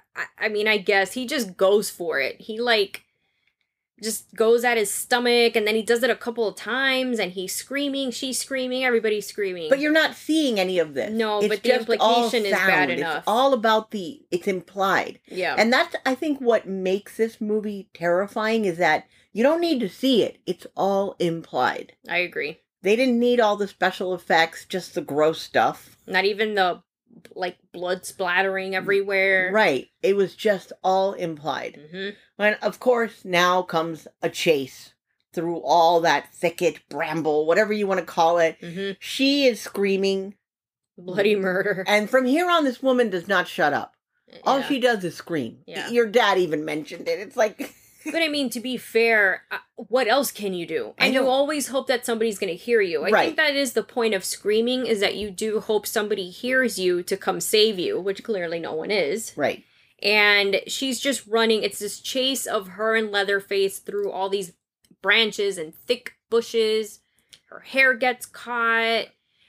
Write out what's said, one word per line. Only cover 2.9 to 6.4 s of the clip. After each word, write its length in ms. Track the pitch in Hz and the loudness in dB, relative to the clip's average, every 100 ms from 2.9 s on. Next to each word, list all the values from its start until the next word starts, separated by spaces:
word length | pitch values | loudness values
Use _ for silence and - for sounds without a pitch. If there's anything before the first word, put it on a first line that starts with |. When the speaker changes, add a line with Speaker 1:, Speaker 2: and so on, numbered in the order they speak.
| - _ _ _ _ _ _ _ _ _ _ | -6 _ _ _ _ _ _ _ _ _ _
Speaker 1:
just 320 | 220 - - | -8 -8 -12
goes 300 | - 220 233 | 0 4 4
at 120 | 240 240 | 4 0
his 140 | 208 | -2
stomach, 640 | - - 247 247 240 233 | -4 -2 0 2 4 4
and 120 | 226 214 | 2 0
then 80 | 220 | -2
he 60 | |
does 200 | 202 233 | 0 2
it 80 | 247 | 2
a 60 | 214 | 0
couple 300 | 240 233 | -4 -4